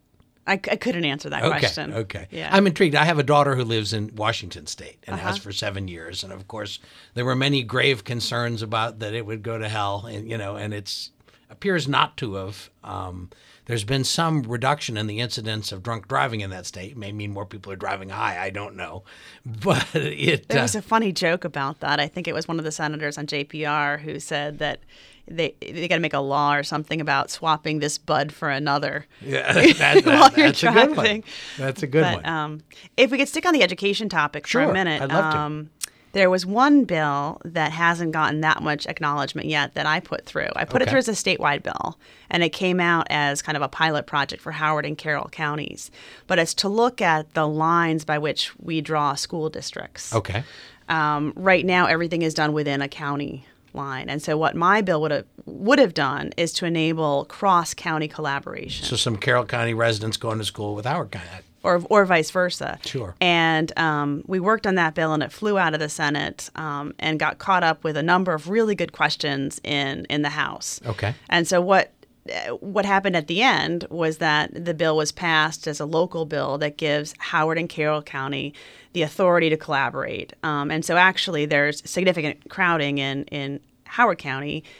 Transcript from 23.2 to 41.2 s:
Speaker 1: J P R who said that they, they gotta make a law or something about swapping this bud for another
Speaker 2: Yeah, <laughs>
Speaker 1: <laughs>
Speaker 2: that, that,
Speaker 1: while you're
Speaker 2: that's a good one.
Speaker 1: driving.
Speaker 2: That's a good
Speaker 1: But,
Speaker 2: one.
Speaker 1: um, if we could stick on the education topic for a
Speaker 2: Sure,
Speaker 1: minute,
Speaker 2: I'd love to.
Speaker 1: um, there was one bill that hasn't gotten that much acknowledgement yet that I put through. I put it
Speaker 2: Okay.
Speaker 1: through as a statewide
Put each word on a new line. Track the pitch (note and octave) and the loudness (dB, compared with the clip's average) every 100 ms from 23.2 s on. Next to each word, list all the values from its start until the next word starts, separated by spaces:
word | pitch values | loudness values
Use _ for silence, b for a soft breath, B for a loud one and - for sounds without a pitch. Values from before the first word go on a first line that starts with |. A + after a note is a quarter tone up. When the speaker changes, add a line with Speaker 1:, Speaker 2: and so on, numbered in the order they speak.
| D3 | -6
Speaker 1:
J | D3 | -6
P | C#3+ D3+ D3+ | -6 -6 -2
R | D3+ D3 D3 | 0 0 -2
who | D3+ C#3 | -6 -10
said | - D3 D3 D3 | -6 -4 -4 -4
that | D3+ - - B B B B | -6 -6 -12 B B B B
they, | E3 D#3+ - | -4 -4 -4
they | - - E3 | -12 -6 0
gotta | E3+ | 0
make | D#3+ | 0
a | C#3+ | -2
law | C3+ C#3+ D3 C#3+ | 0 2 2 2
or | |
something | C#3+ D3+ D3+ D#3+ | 0 -4 -4 -4
about | D3+ C#3 - | 0 0 -2
swapping | - D#3+ D3+ D#3 D3+ | -4 0 0 0 -2
this | D3 - | -2 -4
bud | - D3 D3+ | 0 0 0
for | - D#3 | -4 -4
another | C#3 D3 C#3+ C#3+ D3 - b | -2 0 0 0 -6 -10 b
Speaker 2:
Yeah, | C#3 C3+ C3 | -4 -2 2
<laughs> | |
Speaker 1:
<laughs> | |
Speaker 2:
that, | - E4+ - | 8 8 8
that, | C#3 - - | 6 6 8
Speaker 1:
while | D4 C4+ D#4+ | 10 10 10
you're | D4 | 6
Speaker 2:
that's | - | 6
a | - | 6
good | A3+ C#4 | 8 6
one. | D4+ | 6
Speaker 1:
driving. | A3+ G#3+ - B B B | 2 0 -4 B B B
Speaker 2:
That's | C3+ C3 | -4 -2
a | D3 | 0
good | D3 | 2
Speaker 1:
But, | F3+ E3+ | 4 2
Speaker 2:
one. | D#3+ | -2
Speaker 1:
um, | D#3+ D3+ D3+ - B B - | -4 -4 -8 -16 B B 4
if | B3+ | 4
we | C4 | 4
could | C4+ | 0
stick | D#4+ F4+ | 0 2
on | |
the | D4+ | 4
education | F#3 F3+ G3+ G3 G#3+ | 4 2 -2 -2 -2
topic | E3+ D3 D3 - | 0 0 -2 -2
for | A#3+ | 0
a | D4+ | 2
Speaker 2:
Sure, | |
Speaker 1:
minute, | F#3+ F3 D3+ | 2 0 0
Speaker 2:
I'd | C#3 | 0
love | D#3+ D#3 | 0 2
to. | D#3 | 0
Speaker 1:
um, | D3+ D3+ D3+ - - b b | -2 -6 -10 -14 -16 b b
there | G3 F#3 | 2 4
was | F#3 F3+ | 4 2
one | G#3 C#4 D4 | 4 8 6
bill | F#3+ E3 D3+ C#3+ C#3+ - E3+ | 6 2 0 0 -4 -8 -8
that | E3 D3+ | -2 -2
hasn't | D#3+ E3+ E3+ E3+ | 2 2 2 0
gotten | D#3+ D#3 D3+ | 0 2 2
that | D#3 - | 0 0
much | D3+ D3 - | 0 -4 -4
acknowledgement | D3+ D3+ D3 C3+ - - | -4 -2 -2 -4 -4 -2
yet | D3+ C#3+ - | 0 -2 -2
that | D3+ | 0
I | D#3+ | 0
put | - - - | -2 -10 -6
through. | - - - | -4 -4 -2
I | - | 0
put | B3+ | 0
it | C4 | 2
Speaker 2:
Okay. | |
Speaker 1:
through | C4 | 2
as | B3+ | 0
a | |
statewide | G#3 | -2